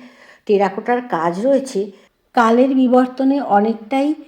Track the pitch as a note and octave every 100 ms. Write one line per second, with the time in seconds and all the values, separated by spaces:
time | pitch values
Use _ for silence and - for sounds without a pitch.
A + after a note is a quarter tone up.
0 | - _ - _ - G3 F#3+ G3 A3+ B3
1 | B3 E3 E3+ F3+ B3+ C4+ - G3 G#3 -
2 | _ _ _ B3+ A3+ A#3+ C4+ C4 B3+ B3+
3 | B3+ C4 C4+ C#4 - G3+ A3 A3 - C4+
4 | C#4+ D4+